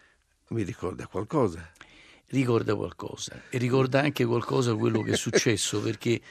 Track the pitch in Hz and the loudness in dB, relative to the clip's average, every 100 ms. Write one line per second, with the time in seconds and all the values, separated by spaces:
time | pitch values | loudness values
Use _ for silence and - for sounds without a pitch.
0 | _ _ _ _ _ 113 92 - 87 - | _ _ _ _ _ -4 -4 -4 -6 -8
1 | 110 92 107 156 110 82 82 - - - | -8 -8 -2 0 0 -2 -12 -20 -20 -20
2 | - - _ 127 123 113 110 104 101 - | -20 -20 _ -2 2 2 2 -2 -4 -8
3 | - - - - - 127 123 131 127 135 | -12 -10 -12 -14 -8 -2 2 2 4 4
4 | 147 143 120 117 - 135 120 107 117 110 | 2 2 2 0 0 0 2 2 2 2
5 | 110 - - - - 104 - 104 113 110 | 0 -2 2 2 4 2 0 -2 -2 -2
6 | 123 110 - | 0 -2 -4